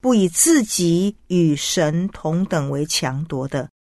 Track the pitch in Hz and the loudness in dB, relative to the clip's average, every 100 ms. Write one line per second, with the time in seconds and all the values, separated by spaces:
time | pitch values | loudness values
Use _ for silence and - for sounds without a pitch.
0 | 254 233 185 - - 320 214 - 175 170 | 4 4 2 2 4 4 2 0 0 2
1 | 196 202 _ 175 165 143 - - 156 160 | 0 -4 _ 2 2 2 -2 0 0 0
2 | 185 - 156 165 190 165 139 139 147 - | -4 -6 -4 -2 -2 -2 -2 -4 -4 -4
3 | 143 135 160 139 135 139 127 _ | -4 -6 -6 -6 -4 -6 -8 _